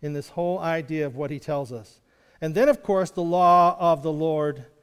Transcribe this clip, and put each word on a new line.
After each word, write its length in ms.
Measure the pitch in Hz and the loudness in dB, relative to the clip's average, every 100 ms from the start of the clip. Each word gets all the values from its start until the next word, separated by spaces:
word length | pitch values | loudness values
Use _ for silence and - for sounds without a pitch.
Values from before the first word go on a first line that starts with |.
in 120 | 147 | -8
this 160 | 147 - | -8 -8
whole 300 | - 175 180 | -6 -4 -2
idea 460 | 165 165 143 156 143 | -2 -4 -4 -4 -4
of 100 | 123 | -6
what 140 | 143 | -8
he 100 | 143 | -8
tells 320 | - 143 131 | -6 -6 -6
us. 300 | 117 110 _ _ _ _ - | -12 -16 _ _ _ _ -10
And 140 | 160 156 | -4 0
then, 140 | 269 | 2
of 120 | 277 | 2
course, 300 | - 190 180 | 0 0 0
the 100 | - | -4
law 560 | 170 175 175 175 175 175 | -2 4 6 6 6 4
of 220 | 175 160 | 2 2
the 100 | 156 | 0
Lord 540 | 151 160 156 151 131 123 _ | -2 0 0 -2 -4 -12 _